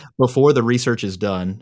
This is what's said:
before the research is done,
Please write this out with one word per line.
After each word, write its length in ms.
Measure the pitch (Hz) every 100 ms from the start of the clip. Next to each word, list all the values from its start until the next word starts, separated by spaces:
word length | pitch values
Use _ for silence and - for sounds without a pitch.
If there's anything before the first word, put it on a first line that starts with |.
| - -
before 360 | 127 135 143
the 100 | 131
research 400 | 113 123 127 117
is 140 | 101 92
done, 440 | 104 92 92 98